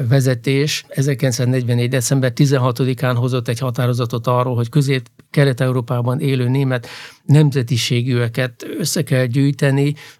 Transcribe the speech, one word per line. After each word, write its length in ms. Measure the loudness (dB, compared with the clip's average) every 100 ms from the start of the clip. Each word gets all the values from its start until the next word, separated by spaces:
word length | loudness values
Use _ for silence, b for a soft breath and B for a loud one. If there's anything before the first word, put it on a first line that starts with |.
| 2
vezetés 760 | 2 2 0 0 0 0 -4 -6
ezerkilencszáznegyvennégy 1000 | -2 -2 0 -2 0 0 0 0 0 0
december 420 | -2 0 0 0
tizenhatodikán 840 | 2 2 4 2 0 -2 0 0 0
hozott 320 | 0 -2 -4
egy 120 | -4
határozatot 680 | -4 -2 -2 0 -2 -2 0
arról, 280 | 0 0 -2
hogy 140 | 0
Közép-Kelet-Európában 1500 | 0 0 -2 -4 _ _ 2 2 2 0 0 -2 -2 0 0
élő 300 | 0 0 0
német 380 | 0 0 -2 -6 B B B
nemzetiségűeket 1400 | 4 6 6 2 0 -2 0 -2 0 0 0 -2 -6 -6 -12 -6
össze 240 | -4 -2
kell 220 | 0 0 0
gyűjteni, 680 | 2 0 2 0 2 0 -2 B B